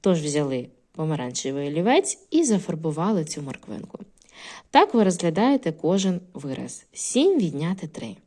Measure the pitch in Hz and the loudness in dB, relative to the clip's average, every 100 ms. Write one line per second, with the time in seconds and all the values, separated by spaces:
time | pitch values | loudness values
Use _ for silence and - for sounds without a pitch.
0 | 202 170 151 147 143 127 123 _ _ - | 4 2 2 0 0 -2 -6 _ _ -6
1 | 160 147 123 123 135 139 143 147 190 294 | -4 -2 -4 -6 -6 -4 -4 0 4 4
2 | 381 - _ 311 302 202 - 160 160 151 | 2 -8 _ 0 2 2 0 -4 -4 -2
3 | 185 208 156 - 139 120 - 107 - - | 0 0 -2 -8 -10 -12 -12 -14 -12 -16
4 | - _ _ - - - _ - 381 233 | -18 _ _ -20 -18 -20 _ 4 6 4
5 | 196 175 170 165 240 277 170 156 156 196 | 2 2 0 2 2 2 0 -2 0 2
6 | 190 175 - - 143 131 - - _ - | 2 -2 -6 -12 -10 -8 -10 -14 _ -12
7 | - 240 339 359 180 139 160 190 160 - | -4 2 4 4 0 -2 -4 -4 -8 -12
8 | 113 98 | -12 -14